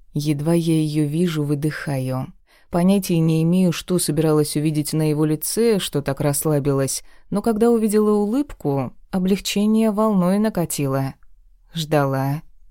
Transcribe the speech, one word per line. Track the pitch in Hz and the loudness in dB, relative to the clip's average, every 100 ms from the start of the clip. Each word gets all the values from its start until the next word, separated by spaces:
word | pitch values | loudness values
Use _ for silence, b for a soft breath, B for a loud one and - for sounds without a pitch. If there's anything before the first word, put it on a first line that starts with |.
| - | -10
Едва | 151 147 143 147 | -6 -2 -2 2
я | 170 165 160 | 2 2 0
её | 156 151 151 | 0 0 0
вижу, | 151 180 156 | 0 0 0
выдыхаю. | 147 147 151 147 - 135 127 127 135 - _ b b | -2 -2 -2 -4 -6 -4 -4 -4 -6 -12 _ b b
Понятия | 180 180 202 190 170 | 0 4 2 2 2
не | 160 160 | 2 2
имею, | 160 180 185 | 2 2 2
что | 156 - 180 | 0 -2 -2
собиралась | - 151 156 151 147 151 | 0 0 2 2 0 0
увидеть | 151 151 147 | -2 -2 -2
на | 156 156 | 0 0
его | 151 | 0
лице, | 156 151 - - 233 208 | 0 -2 -4 -2 0 0
что | - 147 | -2 -4
так | 139 135 | -4 -2
расслабилась, | 151 143 160 147 139 135 135 - - b b | -2 -2 0 0 0 0 -2 -4 -10 b b
но | 190 | -4
когда | 208 214 233 | 0 2 2
увидела | 233 220 208 214 | 4 2 2 2
улыбку, | 208 208 247 294 - 147 139 123 - - | 2 0 -2 -4 -6 -4 -2 -4 -10 -6
облегчение | 190 185 190 - - 208 220 220 | -2 0 0 -2 -2 2 2 2
волной | 202 220 202 175 202 | 2 2 2 2 2
накатило. | 220 214 160 - 139 135 135 - - - - _ _ | 0 0 -2 -2 -2 -2 -4 -8 -18 -20 -20 _ _
«Ждала. | 165 151 156 139 135 135 147 - - - | -10 -2 0 0 0 -2 -4 -8 -20 -20